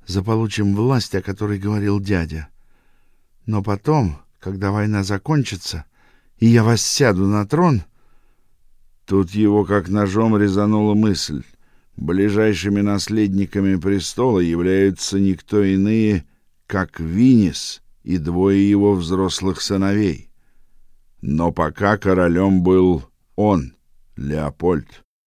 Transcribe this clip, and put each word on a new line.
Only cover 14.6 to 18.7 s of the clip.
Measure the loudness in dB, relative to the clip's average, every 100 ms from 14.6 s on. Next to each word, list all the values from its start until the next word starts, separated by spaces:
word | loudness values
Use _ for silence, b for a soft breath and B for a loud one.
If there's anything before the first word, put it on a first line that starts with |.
| 0 2 2 0 -6 -2
никто | 0 -2 -2 0
иные, | 2 2 2 2 2 0 -4 _ _ _ -6
как | -4 -4 -6
Винис | -4 2 6 6 4 -2 -12 -14 -20 -16
и | -6 -4
двое | -2 0 2 4
его | 4